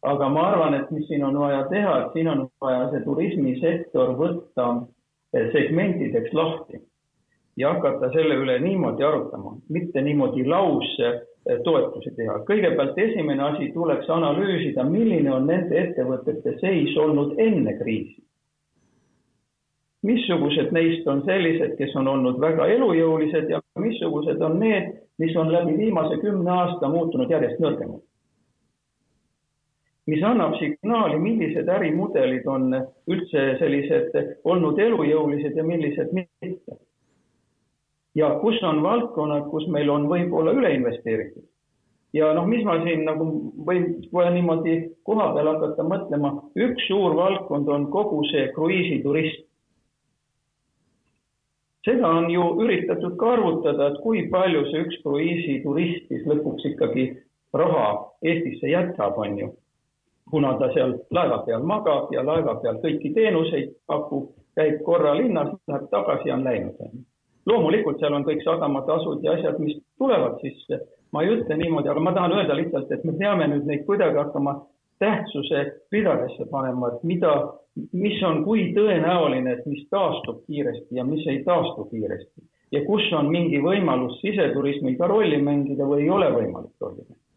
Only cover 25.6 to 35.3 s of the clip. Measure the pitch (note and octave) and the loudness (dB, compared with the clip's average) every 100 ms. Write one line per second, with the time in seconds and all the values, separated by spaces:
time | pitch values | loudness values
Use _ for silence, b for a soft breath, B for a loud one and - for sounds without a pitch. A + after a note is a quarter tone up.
25.6 | E3+ D#3 A3 G3 - - G#3 G3 F3 F3+ | 2 2 2 0 0 0 0 0 0 2
26.6 | F3+ F3 C#3 E3 E3 D3 B2 - A#2+ - | 0 0 0 0 0 -2 0 2 0 0
27.6 | A#2 - - - _ _ _ _ _ _ | 0 0 -6 -10 _ _ _ _ _ _
28.6 | _ _ _ _ _ _ _ _ _ _ | _ _ _ _ _ _ _ _ _ _
29.6 | _ _ _ _ - D3+ G3 A#3+ F3 - | _ _ _ _ -4 0 2 2 2 0
30.6 | D#3 - G3+ A#3 G3+ D3+ F#3 A3+ D#3+ - | -4 -4 -2 0 2 0 0 0 0 -2
31.6 | D#3+ F#3+ E3 D#3+ G3 D3+ C3 C3 C3 C3+ | 0 0 0 0 0 2 2 0 -2 0
32.6 | C3 C3 C3 _ - F3 F3+ D3+ C3+ C3 | 0 0 -4 _ -4 -4 -2 0 0 0
33.6 | D#3+ C#3 C#3+ D#3 - D3 C#3+ - D#3 F3+ | 0 0 2 0 0 -2 -2 -4 0 2
34.6 | D#3 D3+ A3 G#3+ D3 D#3 D3+ | 2 2 2 2 2 2 2